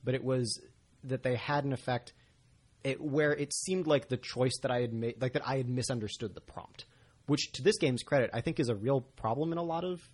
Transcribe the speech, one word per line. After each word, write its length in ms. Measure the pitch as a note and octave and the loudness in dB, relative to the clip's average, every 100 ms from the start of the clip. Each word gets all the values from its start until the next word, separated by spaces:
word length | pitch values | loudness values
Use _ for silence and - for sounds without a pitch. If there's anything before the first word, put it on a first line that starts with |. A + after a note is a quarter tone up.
but 120 | B2 C3 | 0 -2
it 80 | |
was 360 | B2 C3 A#2+ - - _ _ _ C3+ | 2 0 0 -4 -10 _ _ _ -6
that 180 | B2+ | -2
they 120 | C3 A#2+ | 0 0
had 280 | - D3 C#3+ | 2 0 0
an 80 | |
effect 400 | B2+ - B2 - - _ _ _ _ _ _ | -2 -2 -2 -4 -20 _ _ _ _ _ _
it, 180 | C3+ C3 | -6 -4
where 320 | D3+ C#3+ D3+ | 0 2 4
it 180 | C#3+ C#3+ | 2 -2
seemed 340 | - - F#3 D#3 | -4 -2 0 4
like 200 | C#3+ - | 2 2
the 80 | B2 | -4
choice 360 | - - B2+ - | -4 2 2 2
that 80 | B2+ | 0
I 100 | B2 | 0
had 120 | B2 | 0
made, 260 | A2+ A#2 A#2 | 0 -4 -2
like, 120 | B2+ | -2
that 140 | D3 - | 0 0
I 100 | C3+ | -2
had 100 | B2 | 0
misunderstood 680 | B2 A#2+ B2 G#2+ - A2+ F2 | -2 -2 -2 -4 -6 -8 -8
the 60 | |
prompt, 440 | - - - - - _ - _ - | -14 -14 -14 -18 -20 _ -20 _ -2
which, 240 | D3 - | 0 0
to 100 | - | 2
this 140 | C3+ G#3+ | 2 4
game's 240 | D3 B2 | 2 2
credit, 260 | - C#3+ A#2 | 2 2 2
I 80 | A2+ | 0
think 180 | C#3 D#3+ | -2 0
is 100 | B2 | 0
a 60 | G#2+ | 0
real 260 | A2+ C3+ | 2 0
problem 500 | B2 - A2 A#2+ D#3+ | 0 -6 -2 0 0
in 60 | E3 | -2
a 60 | |
lot 200 | E3+ E3 | -2 -2
of 160 | F3+ F3+ - | -4 -6 -10